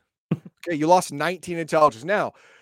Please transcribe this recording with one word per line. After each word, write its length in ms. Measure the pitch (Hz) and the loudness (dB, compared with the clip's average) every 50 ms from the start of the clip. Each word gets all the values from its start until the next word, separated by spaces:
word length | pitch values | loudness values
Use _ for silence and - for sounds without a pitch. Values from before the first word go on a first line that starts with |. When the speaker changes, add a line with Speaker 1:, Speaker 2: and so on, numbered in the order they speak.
| _ _ _ _ _ _ | _ _ _ _ _ _
Speaker 1:
<laughs> 60 | - - - - _ _ - 170 | -8 -8 -8 -16 _ _ -8 -8
Speaker 2:
Okay, 80 | 175 143 | -4 -2
you 80 | 151 | 2
lost 260 | 160 180 185 175 - | 4 4 4 2 0
nineteen 460 | 147 143 151 170 185 170 - 175 175 165 | -6 -6 -4 -4 -6 -6 -8 -10 -8 -8
intelligence. 460 | 165 151 - 160 151 147 110 113 127 | -6 -2 2 4 4 4 4 0 -4
Now, 300 | 170 208 202 156 110 - _ _ _ _ _ | -4 -2 -2 -2 -4 -6 _ _ _ _ _